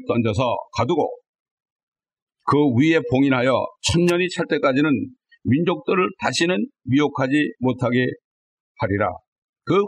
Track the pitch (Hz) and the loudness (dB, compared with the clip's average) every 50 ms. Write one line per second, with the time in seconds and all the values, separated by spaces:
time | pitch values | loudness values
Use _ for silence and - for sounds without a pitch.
0 | 127 - 117 117 113 113 104 104 131 120 101 - - - - - 117 127 175 147 | -2 -2 -2 0 0 0 0 0 0 -2 -2 -4 -8 -8 -4 -4 -2 -2 0 -2
1 | 110 85 - - _ _ _ _ _ _ _ _ _ _ _ _ _ _ _ _ | -2 -4 -6 -10 _ _ _ _ _ _ _ _ _ _ _ _ _ _ _ _
2 | _ _ _ _ _ _ _ _ - - 135 147 151 143 117 113 151 160 165 160 | _ _ _ _ _ _ _ _ -4 0 2 2 2 2 4 2 4 4 2 2
3 | 151 - 127 131 139 139 135 123 123 135 123 107 - - - _ - - - 170 | 0 0 2 2 2 2 2 2 2 2 2 0 0 -4 -8 _ -4 0 2 2
4 | 175 175 175 175 185 175 - 175 165 - 165 143 - 143 127 139 151 156 135 110 | 2 2 2 2 0 -2 -2 -4 -4 -2 -2 0 0 0 2 2 2 2 2 0
5 | 104 - - _ _ _ _ _ - 110 123 156 175 185 165 156 - - 190 185 | -2 -6 -12 _ _ _ _ _ -2 0 2 2 2 0 -2 -4 -2 -2 0 0
6 | 185 202 - - - 120 131 - 170 170 185 196 233 - _ _ - - 127 143 | 0 -2 -2 -4 -4 -4 -2 -2 -2 -2 -2 -2 -4 -6 _ _ -4 0 2 2
7 | 147 143 - - 135 131 139 151 147 - - - 120 127 120 127 127 117 120 123 | 2 0 0 -2 -2 0 0 0 0 -2 -4 -4 -2 -2 -2 -2 -2 0 0 0
8 | 127 - - - _ _ _ _ _ _ _ _ _ _ _ - - 95 98 101 | 0 -2 -4 -8 _ _ _ _ _ _ _ _ _ _ _ -6 -4 -2 0 0
9 | 104 90 87 - _ _ _ _ _ _ _ _ - - 165 196 208 | 0 -2 -4 -6 _ _ _ _ _ _ _ _ -4 0 0 0 0